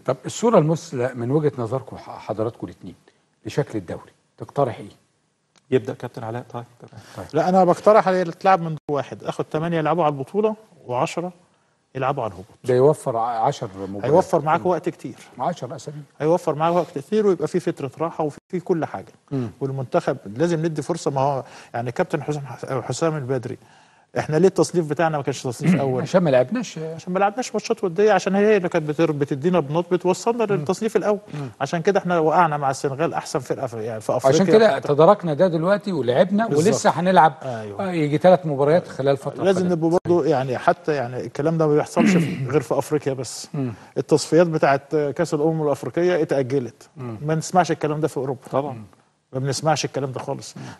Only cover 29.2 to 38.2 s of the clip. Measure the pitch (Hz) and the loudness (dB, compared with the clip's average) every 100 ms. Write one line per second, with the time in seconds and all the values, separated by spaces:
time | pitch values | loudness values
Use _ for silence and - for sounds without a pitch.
29.2 | 143 143 165 180 139 160 175 180 180 180 | -2 -2 0 0 0 -2 0 0 0 0
30.2 | 233 233 208 196 147 185 220 208 202 202 | 0 0 0 0 -2 -2 -2 0 0 -2
31.2 | - 151 131 - 135 170 180 190 180 175 | -4 -10 -10 -6 -4 0 0 0 0 2
32.2 | 156 165 165 147 135 135 143 135 165 - | 4 4 2 2 -2 -2 -4 -2 -2 -4
33.2 | - 156 127 147 135 113 110 110 - 120 | -4 -6 -4 -6 -6 -6 -8 -6 -4 0
34.2 | 135 156 190 220 220 139 - 143 170 208 | 2 4 6 6 6 4 0 6 6 6
35.2 | 175 143 185 160 170 202 202 160 120 127 | 2 2 2 2 0 0 0 -2 0 2
36.2 | 185 202 226 143 185 247 214 147 180 185 | 2 2 2 2 2 4 2 2 4 6
37.2 | 160 139 135 113 107 101 196 175 147 147 | 6 4 -8 -8 -8 -6 -4 -2 0 4